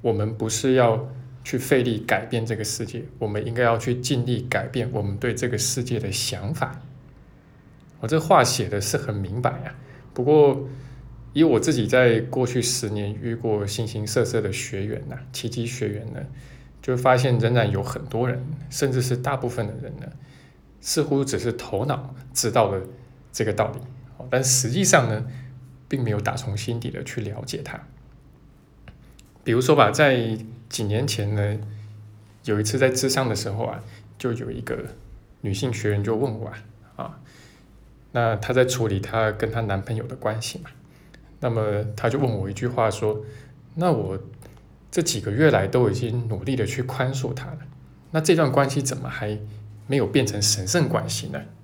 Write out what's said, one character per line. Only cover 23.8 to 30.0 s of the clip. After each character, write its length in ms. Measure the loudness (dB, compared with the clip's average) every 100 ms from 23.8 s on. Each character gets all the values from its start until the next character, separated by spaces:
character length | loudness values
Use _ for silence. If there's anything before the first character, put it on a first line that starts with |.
| -12 -16 -20 -16
哦， 80 | -2
但 120 | 0
实 280 | 2 2 2
际 120 | 2
上 240 | 6 6 4
呢， 160 | -2 -4 -10 -14 -18 -20 -20 -6
并 160 | -2
没 60 | 0
有 100 | 0
打 160 | -2
从 220 | -2 -4 -4
心 220 | -4 -4
底 100 | -6
的 140 | -8
去 180 | -8 -6
了 220 | -6 -8
解 160 | -8 -10
它。 160 | -8 -12 -14 -20 -20 -20 -20 -20 -20 -20 _ -20 -20 -20 -20 -20 -20 -8
比 80 | 0
如 100 | 2
说 140 | 6
吧， 160 | 6 6
在 480 | 6